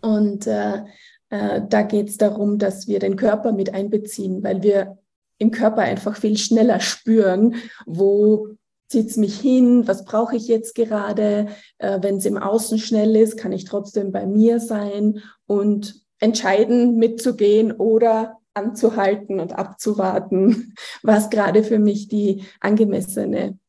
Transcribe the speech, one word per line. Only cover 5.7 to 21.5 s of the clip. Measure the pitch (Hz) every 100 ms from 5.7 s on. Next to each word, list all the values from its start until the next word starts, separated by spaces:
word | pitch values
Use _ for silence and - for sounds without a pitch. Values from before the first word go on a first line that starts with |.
| 220
einfach | 175 190 214 214
viel | 214 214
schneller | - 220 233 190
spüren, | - - - 220 196 185 226 233 - - -
wo | 165 196 202 214 214 214 214 _ _ _
zieht's | 233 220 -
mich | 208 -
hin, | 269 254 247 247 220
was | 196 -
brauche | 220 226 233
ich | 233
jetzt | 226 226 -
gerade. | 226 214 202 208 214 208 208 208 - _
Äh, | 202 196
wenn's | 196 196 196
im | 202
Außen | 196 220 214 220
schnell | - 220 214 220
ist, | 220 -
kann | 185
ich | 190 -
trotzdem | 202 202 214 196
bei | 190 196
mir | 208 226 233
sein | 233 214 208 202 214 208 - _ _
und | 202 208 208 202 - _ _
entscheiden, | 214 226 202 196 214 240 240 226
mitzugehen | 226 226 254 220 208 214 220
oder | - 208 220 226 220 220 - _
anzuhalten | - 208 - 220 226 196 202 202 196
und | 165
abzuwarten, | - 196 - - 202 190 190 - 185 196 220 - - -
<laughs> | -
was | - 214 208
gerade | 220 202